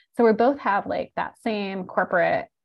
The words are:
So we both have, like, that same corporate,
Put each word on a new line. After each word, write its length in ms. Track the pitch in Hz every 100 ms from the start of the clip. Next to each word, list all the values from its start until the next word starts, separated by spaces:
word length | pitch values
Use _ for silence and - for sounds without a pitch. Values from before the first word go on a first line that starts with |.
| _ -
So 80 |
we 80 | 233
both 260 | 214 240 285
have, 260 | - 196 -
like, 260 | - - -
that 180 | - -
same 440 | 233 208 196 190 185
corporate, 600 | - 185 180 165 151 - _